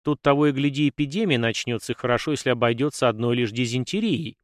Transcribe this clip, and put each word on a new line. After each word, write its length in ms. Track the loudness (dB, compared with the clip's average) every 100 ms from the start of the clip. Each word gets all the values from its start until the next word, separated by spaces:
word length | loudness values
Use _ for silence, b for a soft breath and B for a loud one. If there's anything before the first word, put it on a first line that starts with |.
Тут 180 | -4 0
того 260 | 2 4 4
и 40 |
гляди, 380 | 2 0 2 0
эпидемия 480 | 0 -4 -2 2 2
начнётся, 560 | 2 -2 -4 -4 -4
и 20 | -4
хорошо, 360 | 0 0 0
если 180 | -2 -2
обойдётся 600 | 0 0 0 -2 0 0
одной 260 | 2 0 0
лишь 160 | 0
дизентерией. 880 | -2 -2 -2 -4 -2 0 -2 -4 -12